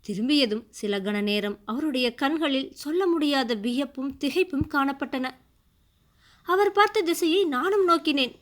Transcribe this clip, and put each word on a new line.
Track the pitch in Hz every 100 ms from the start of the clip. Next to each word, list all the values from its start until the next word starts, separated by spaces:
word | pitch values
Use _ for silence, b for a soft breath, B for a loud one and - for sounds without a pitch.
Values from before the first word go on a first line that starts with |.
திரும்பியதும் | - 202 240 294 247 214 -
சில | - 208 202
கண | 190 208
நேரம் | 208 208 208 202
அவருடைய | - 233 311 262 247
கண்களில் | 240 277 311 311 269 269
சொல்ல | - 285 339 381
முடியாத | 339 294 277 240
வியப்பும் | 226 220 240 277 - 269 269
திகைப்பும் | 285 330 359 269 311
காணப்பட்டன. | 294 277 277 269 269 254 - _ _ _ _ _ _ b b b b
அவர் | - 370 403
பார்த்த | 403 427 427
திசையை | 339 330 339 349
நானும் | 359 254 339 403 370
நோக்கினேன். | 330 320 285 254 -